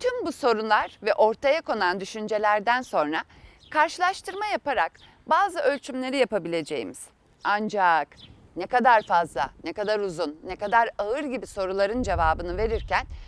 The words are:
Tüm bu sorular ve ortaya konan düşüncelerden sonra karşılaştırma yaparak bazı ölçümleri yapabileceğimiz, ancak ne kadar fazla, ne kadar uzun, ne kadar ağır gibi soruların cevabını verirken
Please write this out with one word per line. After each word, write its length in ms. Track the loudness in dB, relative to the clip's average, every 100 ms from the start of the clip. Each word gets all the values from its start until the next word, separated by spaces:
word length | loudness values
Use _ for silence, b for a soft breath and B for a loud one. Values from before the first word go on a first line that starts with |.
Tüm 260 | -4 -2 -4
bu 60 |
sorular 640 | -2 0 2 2 0 0 -4
ve 120 | -2
ortaya 460 | 4 4 4 2 2
konan 400 | 0 0 0 -2
düşüncelerden 840 | -6 -8 -4 0 2 2 2 -2
sonra 420 | 0 -2 0 -2 -6 B B B B
karşılaştırma 760 | 0 0 2 -2 -2 -8 -8 -4
yaparak 460 | -4 -2 0 -2 -4 B B 0
bazı 320 | 2 2 0
ölçümleri 580 | 0 -2 -4 -6 -4 0
yapabileceğimiz, 920 | 0 0 -2 -4 -4 -6 -6 -10 -18 _ _ _
ancak 640 | -2 -2 -2 2 4 4 0 -8 -20 -20 -14 -10
ne 100 | -2
kadar 360 | 4 6 6
fazla, 480 | 4 2 2 -2 -6 -6
ne 80 | -10
kadar 280 | -4 -2 0
uzun, 400 | -2 -2 -4 -6
ne 120 | -12 -8
kadar 340 | 2 4 4 0
ağır 260 | -4 -2
gibi 220 | -4 -6 -8
soruların 560 | -6 -4 0 0 0
cevabını 540 | -2 2 2 2 -2 -2
verirken 500 | -2 -2 -2 -4 -4 B